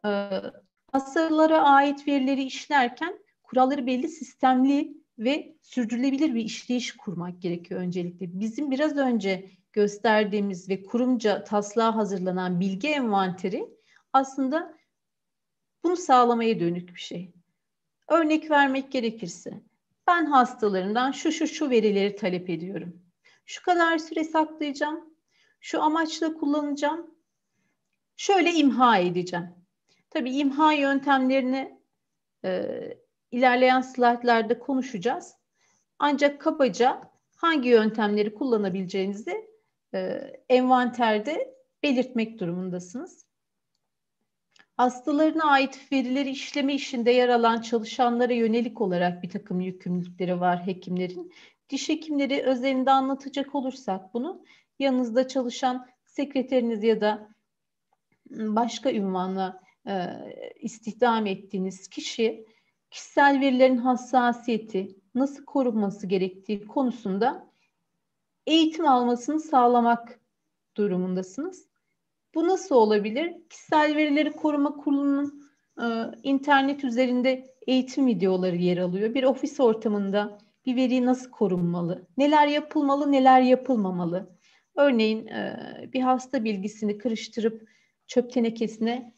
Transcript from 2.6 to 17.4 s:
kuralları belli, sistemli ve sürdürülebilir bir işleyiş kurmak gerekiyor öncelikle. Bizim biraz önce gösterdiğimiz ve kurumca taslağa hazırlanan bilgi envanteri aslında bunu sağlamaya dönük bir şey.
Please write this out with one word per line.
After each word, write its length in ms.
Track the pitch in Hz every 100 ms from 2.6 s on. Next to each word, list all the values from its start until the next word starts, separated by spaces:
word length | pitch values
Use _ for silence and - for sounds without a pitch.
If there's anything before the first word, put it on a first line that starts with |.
| - 294 240 247 330 403 _ _
kuralları 440 | _ 247 262 285 247
belli, 200 | 254 311
sistemli 920 | - - _ 262 254 262 285 311 - _ -
ve 360 | 220 302 - _
sürdürülebilir 760 | _ - 226 240 269 269 311 233
bir 100 | 226
işleyiş 520 | - - 247 247 -
kurmak 440 | - 175 175 180
gerekiyor 400 | 180 175 170 190
öncelikle. 580 | 180 180 175 175 185 185
Bizim 320 | 220 233 294
biraz 260 | 262 302 285
önce 520 | 262 233 196 185 - _ _
gösterdiğimiz 960 | - 208 208 233 214 208 208 202 180 -
ve 140 | 190
kurumca 600 | - 240 254 254 214 185
taslağa 520 | - 208 202 - 226 220
hazırlanan 640 | 202 196 185 180 185 180
bilgi 300 | 190 190 294
envanteri 800 | 294 240 202 185 180 202 226 466 - _ _ _
aslında 640 | 269 269 - 262 311 349 - _ _ _ _ _ _ _ _ _ _
bunu 140 | 330 349
sağlamaya 640 | 359 254 240 233 226 202
dönük 360 | 170 175 175 -
bir 40 |
şey. 320 | - 175 180 _